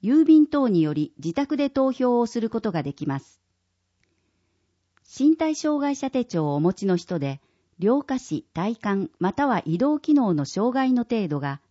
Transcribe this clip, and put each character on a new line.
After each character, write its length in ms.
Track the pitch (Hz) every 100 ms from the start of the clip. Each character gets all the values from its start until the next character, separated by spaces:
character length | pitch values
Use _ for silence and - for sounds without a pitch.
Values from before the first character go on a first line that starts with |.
郵 220 | 196 294 311
便 220 | 311 302
等 200 | 285 254
に 140 | 180
よ 120 | 156
り 200 | 151 151 -
自 160 | 165
宅 240 | 170 285 285
で 120 | 277
投 220 | 269 262
票 280 | 254 254 240
を 60 | 233
す 160 | 240
る 80 | 220
こ 100 | 226
と 120 | 214
が 100 | 180
で 120 | 139
き 120 | - 147
ま 140 | 139
す。 200 | - _ _ _ _ _ _ _ _ _ _ _ _ _ _ _ _ _ _ -
身 180 | 285 320
体 180 | 320 302
障 240 | 302 294
害 160 | 285 277
者 140 | 269
手 160 | 262 240
帳 220 | 170 151
を 60 | 143
お 40 |
持 140 | 170
ち 120 | 185 196
の 100 | 180
人 220 | - 175
で、 220 | 139 139 _ _ _ -
両 240 | 196 277
下 160 | 285 262
肢、 300 | - 156 -
体 240 | 160 196 233 214 196
幹、 140 | 190 -
ま 140 | 180
た 120 | 196 285
は 160 | 202 -
移 120 | 170
動 220 | 269 302
機 140 | -
能 200 | 294 220
の 120 | 156 139
障 280 | 180 233
害 200 | 254 262
の 100 | 247
程 240 | 233 233 180
度 120 | 147
が 220 | 143 139 _